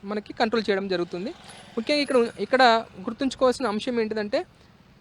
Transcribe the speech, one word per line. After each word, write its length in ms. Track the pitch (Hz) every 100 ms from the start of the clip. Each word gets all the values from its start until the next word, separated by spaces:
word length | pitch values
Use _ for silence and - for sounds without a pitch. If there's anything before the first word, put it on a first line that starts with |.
మనకి 280 | 196 214 208
కంట్రోల్ 380 | - 233 233 214
చేయడం 180 | 196 196
జరుగుతుంది. 420 | 180 175 175 208 349 - - - -
ముఖ్యంగా 220 | 226 294
ఇక్కడ, 260 | 277 262 233 -
ఇక్కడ 220 | 202 254 254 226 226 -
గుర్తుంచుకోవాల్సిన 640 | 185 226 269 - 262 247 247
అంశం 340 | 208 233 240
ఏంటిదంటే, 440 | 220 214 208 277 370 - - _ - -